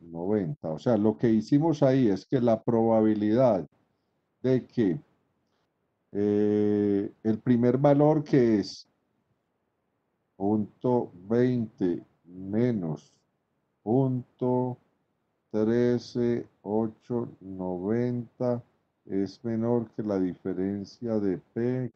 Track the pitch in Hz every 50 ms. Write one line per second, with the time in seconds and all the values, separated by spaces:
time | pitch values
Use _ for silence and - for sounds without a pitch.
0 | 85 85 82 82 87 98 107 107 92 78 73 - - 82 78 73 - 123 117 101
1 | 104 110 107 - - 117 113 110 110 - 143 143 160 170 147 147 143 131 131 135
2 | 127 104 95 95 - - 139 127 120 120 110 107 - 123 117 113 113 113 113 110
3 | 110 110 107 104 107 104 107 123 131 120 104 87 76 - _ _ _ _ _ _
4 | _ _ _ _ _ _ _ _ - 127 131 123 - - - 123 110 92 78 73
5 | - _ _ _ _ _ _ _ _ _ _ _ _ _ _ _ _ _ _ _
6 | _ _ - 101 104 104 104 104 104 104 104 104 104 104 104 104 104 101 101 98
7 | 101 - - _ - 110 110 110 - 127 123 117 120 123 123 135 143 143 143 143
8 | 147 151 156 151 147 - 156 135 120 117 110 101 92 - - - - _ _ _
9 | _ _ _ _ _ _ _ _ _ _ _ _ _ _ _ _ _ _ _ _
10 | _ _ _ _ _ _ _ - 98 101 110 107 101 - _ _ - 127 123 120
11 | - - - 87 92 101 113 120 123 127 127 120 110 110 _ - 98 87 85 80
12 | - _ _ _ _ 85 90 92 95 95 104 110 123 127 117 101 85 80 73 -
13 | - _ _ _ _ _ _ _ _ _ _ _ _ _ _ _ - 101 120 135
14 | 135 131 127 123 123 _ _ - 131 123 127 123 127 127 123 _ _ _ _ _
15 | _ _ _ _ _ _ _ _ _ - - 107 107 110 117 120 123 123 120 120
16 | 120 - - 123 120 120 120 - - - _ _ - 95 104 110 113 113 110 _
17 | _ - 123 117 117 - - _ 92 95 95 92 92 92 90 87 92 101 113 120
18 | 123 123 123 120 117 - _ - 127 123 120 120 - _ _ _ _ _ _ _
19 | _ - 95 98 98 95 - - - 117 113 110 113 120 120 120 113 - - -
20 | 110 104 101 95 92 92 82 - - 95 90 90 95 98 101 101 95 - - -
21 | 120 113 110 107 101 98 90 78 _ _ - 117 117 123 127 127 127 117 _